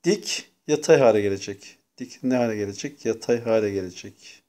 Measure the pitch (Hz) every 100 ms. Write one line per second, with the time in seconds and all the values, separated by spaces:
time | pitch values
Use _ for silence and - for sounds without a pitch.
0 | 170 208 - - - _ - 151 156 151
1 | 123 107 101 98 98 98 - _ _ _
2 | 123 - 131 127 117 107 101 101 143 -
3 | 113 110 - 120 113 110 104 98 92 -
4 | 101 - - -